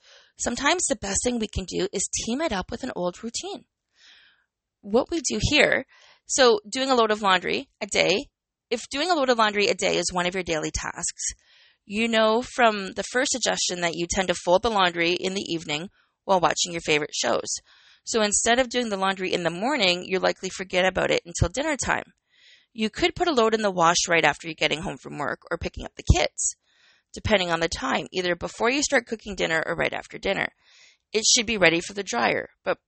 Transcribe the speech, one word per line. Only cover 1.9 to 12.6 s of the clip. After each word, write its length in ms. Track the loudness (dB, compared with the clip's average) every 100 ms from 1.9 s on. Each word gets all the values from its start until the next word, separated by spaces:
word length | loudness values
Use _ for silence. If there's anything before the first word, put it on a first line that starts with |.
is 180 | -2 -4 -4 -4
team 140 | -2
it 140 | -2
up 180 | -2 -4
with 120 | -8
an 100 | -8 -4
old 260 | -4 -4
routine. 440 | -10 -8 -10 -12 -16 _ _ _ -20 -20 _ _ _ _ _ _
What 320 | -2 0 0
we 80 | -4
do 200 | -2 -2 2
here, 360 | 4 4 2 -2 _ -20 _ _
so 360 | 4 6 4 0
doing 200 | -4 0
a 60 | 2
load 160 | 2
of 100 | 2
laundry 460 | 2 2 2 -4 -6 _
a 60 | -4
day, 400 | 2 4 2 -2 _ _ _ _
if 180 | -6 -4
doing 220 | -4 0
a 40 | 2
load 140 | 2
of 80 | 2
laundry 300 | 2 2 0
a 80 | 2
day 220 | 0 0
is 160 | 0
one 120 | -2 -2
of 80 |
your 100 | -4
daily 280 | -4 -4 -4
tasks, 640 | -6 -8 -6 -8 -6 -10 -10 _ _ _ _ _
you 220 | -2 0
know 340 | 2 4 2
from 520 | 0 2